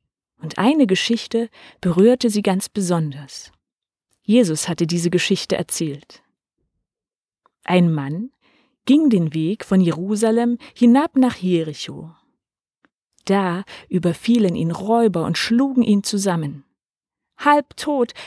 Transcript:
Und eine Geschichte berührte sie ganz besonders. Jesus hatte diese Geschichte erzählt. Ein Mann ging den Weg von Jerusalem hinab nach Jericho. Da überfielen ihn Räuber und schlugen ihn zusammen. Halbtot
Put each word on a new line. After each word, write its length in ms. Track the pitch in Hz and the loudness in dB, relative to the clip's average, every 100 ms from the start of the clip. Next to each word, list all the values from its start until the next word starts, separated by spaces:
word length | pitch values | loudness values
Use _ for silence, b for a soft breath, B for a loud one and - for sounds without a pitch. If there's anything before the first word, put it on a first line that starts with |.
| _ _ _ _ | _ _ _ _
Und 160 | 160 - | -10 -2
eine 280 | 220 311 233 | 2 2 2
Geschichte 600 | 185 - 233 - 226 226 B B B | 0 -2 -4 -4 -6 -6 B B B
berührte 480 | 185 170 220 247 233 | -2 4 4 4 0
sie 140 | 208 | 0
ganz 260 | 202 190 - | 0 -2 -4
besonders. 800 | 208 180 175 151 139 139 - - _ _ _ _ _ _ _ | -4 -2 -2 -2 -8 -16 -20 -20 _ _ _ _ _ _ _
Jesus 480 | - 233 196 156 - | 2 4 4 0 -4
hatte 180 | 170 165 | -2 -2
diese 220 | 170 170 | -2 0
Geschichte 480 | 185 - 196 - - | 0 0 -2 -2 -6
erzählt. 640 | - - 160 143 - - _ _ _ _ _ _ _ _ _ _ _ _ _ _ | -4 -6 -6 -10 -16 -20 _ _ _ _ _ _ _ _ _ _ _ _ _ _
Ein 260 | - 180 175 | -2 2 2
Mann 400 | 156 139 160 247 _ _ _ _ _ | 0 -6 -8 -10 _ _ _ _ _
ging 240 | - 294 311 | 2 4 4
den 240 | 208 160 | 2 0
Weg 320 | 160 156 220 | -2 -4 -4
von 160 | - 190 | 0 2
Jerusalem 800 | 175 156 190 208 220 226 240 240 B | 2 0 -4 -2 0 2 0 -4 B
hinab 420 | - 240 254 320 269 | 2 4 4 2 2
nach 200 | 247 - | 0 0
Jericho. 800 | 185 175 156 151 - 139 160 165 _ _ _ _ _ _ _ _ _ _ | -2 -2 -2 -10 -12 -14 -18 -20 _ _ _ _ _ _ _ _ _ _
Da 400 | - 196 185 175 B B B | -2 0 0 -4 B B B
überfielen 680 | 180 170 170 - 240 196 | -2 -2 -2 0 2 2
ihn 160 | - 165 | -2 -4
Räuber 540 | 165 190 233 226 170 | -4 -2 2 2 0
und 140 | 160 165 | -2 -4
schlugen 440 | - 233 277 254 | 0 0 2 2
ihn 200 | 226 202 | 2 2
zusammen. 600 | - 202 196 170 147 143 - _ _ _ _ _ _ - | 0 -2 -2 -2 -4 -10 -18 _ _ _ _ _ _ -4
Halbtot 760 | 285 294 285 - - 285 240 B | 2 2 0 -8 -4 -2 -2 B